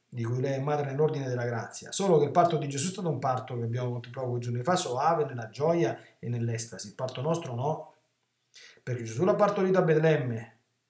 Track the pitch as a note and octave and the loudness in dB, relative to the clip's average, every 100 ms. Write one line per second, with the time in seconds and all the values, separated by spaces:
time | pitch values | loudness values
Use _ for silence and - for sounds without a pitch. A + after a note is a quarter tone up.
0 | _ A#2+ A#2 B2+ C#3 C3+ C#3 D3 C3+ C3+ | _ -6 -4 -2 -2 -2 0 -2 -2 0
1 | D3+ C#3 C3 B2 A#2+ A#2 - - - - | 0 0 -2 -2 -2 -4 -6 -10 -6 -2
2 | G3 D#3 - - E3+ D#3 C#3 C3+ E3+ F#3 | 4 6 6 4 4 2 -2 -2 -2 -2
3 | F3 C3 C3 B2 A#2+ A#2+ A2+ B2 B2 A#2+ | -2 -2 0 -2 -4 -4 -2 -2 -2 -4
4 | A#2 - B2+ A#2+ A#2+ A#2+ B2 F3+ C#3+ B2 | -8 -6 -4 -4 -4 -2 0 0 0 0
5 | D3+ D#3+ C#3 A#2+ A2 - D#3 E3+ E3 - | 2 2 0 -4 -10 -2 0 2 2 -2
6 | - _ - A#2+ A#2 A2+ - - G2+ - | -10 _ -6 -2 -2 -2 -6 -8 -12 -8
7 | B2+ - C#3+ E3 - A#2+ C#3+ D#3 - - | -8 -4 -2 -2 -4 -2 -2 -2 -6 -18
8 | _ _ _ _ _ - - - - A2+ | _ _ _ _ _ -20 -20 -16 -8 -6
9 | A2+ A2+ F#3 G#3 G3+ - F#3 F#3 D#3+ D#3 | -6 0 2 4 4 4 2 4 4 6
10 | D#3+ D3 B2+ A2+ - _ _ _ _ | 6 4 2 -4 -8 _ _ _ _